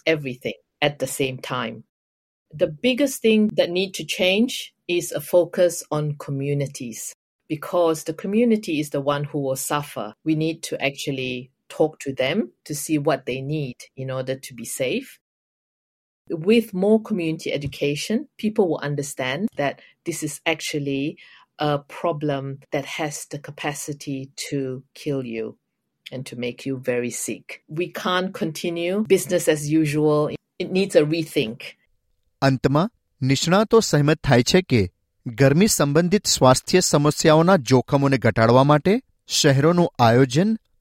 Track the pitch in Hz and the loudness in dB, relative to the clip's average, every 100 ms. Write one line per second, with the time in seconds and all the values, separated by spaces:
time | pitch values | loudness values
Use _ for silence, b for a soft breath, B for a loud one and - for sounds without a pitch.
0 | 160 156 135 123 117 - _ _ 147 147 | -2 -2 -4 -8 -10 -10 _ _ -2 -2
1 | 131 - 135 127 - 127 113 113 - _ | -6 -2 -4 -6 -8 -6 -6 -10 -20 _
2 | _ _ _ _ _ 151 170 151 247 254 | _ _ _ _ _ -4 -4 0 0 2
3 | 277 - 226 214 208 160 170 180 190 - | 0 2 2 4 2 0 0 0 -2 -6
4 | 156 - 185 196 262 - - _ - 175 | -8 0 2 2 0 -4 -12 _ -4 -4
5 | 165 156 - 180 170 - 175 170 - 151 | -4 -8 2 2 2 2 2 0 -4 -2
6 | 151 147 - 139 139 143 143 147 120 107 | -2 -6 -8 -6 -2 -2 -4 -8 -12 -12
7 | - - _ _ - 151 - 175 165 156 | -14 -16 _ _ -10 -10 -2 0 2 0
8 | - 160 190 214 240 214 202 147 147 143 | -6 -8 -2 2 2 2 0 -4 -4 -2
9 | 139 143 147 147 135 131 - 147 147 127 | 0 -2 -2 -4 -4 -4 -2 -4 -4 -8
10 | 107 - 156 156 160 160 - - 139 139 | -10 -6 -4 -2 -2 -6 -8 -4 -4 -4
11 | 147 131 127 127 127 _ - - 156 - | -6 -6 -6 -8 -12 _ -8 -2 -2 -2
12 | 139 131 131 190 349 _ - 147 - 156 | -8 -2 0 -2 -4 _ -10 -8 -4 -2
13 | 147 135 - 131 135 156 135 - - - | 0 -2 -4 -6 -6 -6 -6 -10 -18 -12
14 | 131 131 131 135 - 120 117 - 131 220 | -8 -6 -6 -8 -10 -14 -10 -4 -4 -4
15 | 269 - _ _ _ _ _ _ _ _ | -8 -18 _ _ _ _ _ _ _ _
16 | _ _ - 165 175 233 226 180 202 220 | _ _ -12 -4 2 2 2 0 2 2
17 | 220 190 160 160 - 139 143 - 147 147 | 2 -4 -2 -4 -6 -6 -6 -4 -4 -4
18 | - 226 - - 214 214 180 - 143 143 | -4 -4 -6 -6 -2 0 0 -2 -4 -6
19 | 143 - 127 143 220 - - - b _ | -6 -6 -6 -4 -4 -4 -4 -6 b _
20 | - 165 151 - 247 247 - 151 139 139 | -10 -8 -8 -6 -4 -4 -4 -6 -4 -4
21 | 147 - b b b - 151 143 - - | -4 -8 b b b -4 -2 -2 -4 -6
22 | 175 151 151 139 135 135 _ 151 143 - | -4 -2 -4 -4 -6 -12 _ -6 -6 -8
23 | 156 - - 147 147 147 156 147 - 147 | -8 -8 -12 -14 -14 -10 -8 -8 -10 -10
24 | 147 135 135 - - 143 135 131 - - | -10 -10 -10 -12 -8 -6 -6 -10 -14 -10
25 | 151 135 120 113 113 - _ _ _ _ | -6 -6 -6 -8 -8 -12 _ _ _ _
26 | - 131 - 123 123 120 135 131 127 123 | -14 -14 -12 -8 -8 -6 -8 -6 -4 -4
27 | 120 - - - - - - 156 175 - | -4 -6 -8 -10 -14 -20 -10 -8 -8 -6
28 | 190 180 190 - 160 156 180 170 175 196 | -2 -2 -2 -6 -8 -6 -6 -4 -2 -2
29 | 220 190 - 180 170 151 147 160 151 151 | 2 2 2 0 2 0 2 2 2 2
30 | 151 151 151 - _ - 180 185 190 170 | 2 2 0 -6 _ -10 -2 0 2 4
31 | 151 165 156 151 110 123 - - _ _ | 4 0 -2 -2 -2 -6 -16 -20 _ _
32 | _ _ _ _ 139 131 131 147 202 - | _ _ _ _ 2 2 2 2 0 -6
33 | _ _ 131 135 160 190 220 226 - 147 | _ _ 0 0 4 2 6 4 4 4
34 | 147 156 143 123 - 185 - 120 92 - | 4 2 4 4 6 2 4 2 2 -4
35 | _ _ 131 113 135 147 208 - 143 151 | _ _ -8 2 4 6 4 2 2 2
36 | 175 202 - - 131 - - 180 - 151 | 2 2 0 4 6 4 2 2 4 4
37 | 147 - 165 156 170 190 113 127 - 143 | 2 4 4 6 6 4 4 2 4 2
38 | 139 135 113 113 113 127 143 151 180 233 | 2 2 2 4 6 6 6 4 2 0
39 | - _ - - 147 135 156 175 175 - | -4 _ -6 2 4 4 4 4 2 4
40 | 117 120 135 135 208 220 _ _ | 6 6 4 2 0 -2 _ _